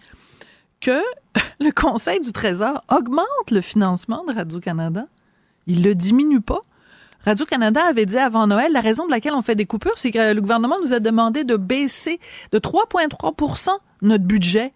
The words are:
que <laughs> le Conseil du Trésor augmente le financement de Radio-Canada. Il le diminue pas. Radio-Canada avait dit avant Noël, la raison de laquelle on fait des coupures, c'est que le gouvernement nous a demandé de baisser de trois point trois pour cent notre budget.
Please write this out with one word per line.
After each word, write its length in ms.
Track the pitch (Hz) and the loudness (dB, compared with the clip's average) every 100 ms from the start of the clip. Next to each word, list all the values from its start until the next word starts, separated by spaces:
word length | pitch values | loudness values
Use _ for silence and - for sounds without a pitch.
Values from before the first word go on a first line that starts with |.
| _ - _ - - _ _ - | _ -20 _ -20 -20 _ _ -6
que 220 | - 262 415 392 _ | -2 0 -2 -8 _
<laughs> 320 | - - - | -4 -4 -2
le 120 | 294 | -2
Conseil 500 | - - 226 - 370 | 2 0 0 -2 -2
du 100 | 254 | -4
Trésor 540 | - 214 175 220 285 - | -4 -2 0 -2 -4 0
augmente 640 | 277 240 285 427 571 - | 0 0 -2 -2 -4 0
le 80 | 202 | 0
financement 640 | 180 214 190 180 - 220 | 0 0 0 -2 -4 -8
de 100 | 349 | -6
Radio-Canada. 760 | 220 165 170 180 165 165 175 285 _ _ _ _ _ - | -6 -6 -8 -6 -4 -4 -6 -8 _ _ _ _ _ -2
Il 160 | 175 | 2
le 100 | 190 | 4
diminue 460 | 190 185 247 302 269 | 2 2 4 4 2
pas. 200 | - 320 - _ _ - - _ - | 0 -6 -8 _ _ -20 -20 _ -2
Radio-Canada 540 | 214 311 254 220 226 349 | 0 0 0 2 2 2
avait 180 | 233 202 | 2 0
dit 120 | 233 | 0
avant 300 | 269 226 214 | 0 2 2
Noël, 260 | 202 302 | 2 2
la 80 | 285 | 2
raison 240 | 220 220 339 | 0 0 0
de 60 | |
laquelle 200 | 240 302 | -2 -2
on 80 | 294 | -2
fait 140 | 233 214 | 0 0
des 80 | |
coupures, 300 | 202 214 359 453 | -2 -2 -2 -2
c'est 160 | 247 | -2
que 220 | 226 220 | 2 2
le 80 | 208 | 2
gouvernement 340 | 196 233 240 370 | 2 0 0 0
nous 80 | 311 | 0
a 80 | 240 | 0
demandé 460 | 220 226 226 254 262 | 2 2 2 0 0
de 100 | 220 | 0
baisser 640 | 185 262 277 - - 339 - - - | 0 0 0 0 -2 -4 -10 -20 -4
de 60 | 220 | -4
trois 280 | - 339 453 | 0 0 0
point 200 | 370 311 | 0 -2
trois 240 | - 320 | -4 -6
pour 240 | 311 294 - | -2 -2 0
cent 220 | - 392 _ - | -2 -2 _ -2
notre 240 | 202 214 180 | 2 4 2
budget. 480 | 208 175 208 254 | 2 2 0 -2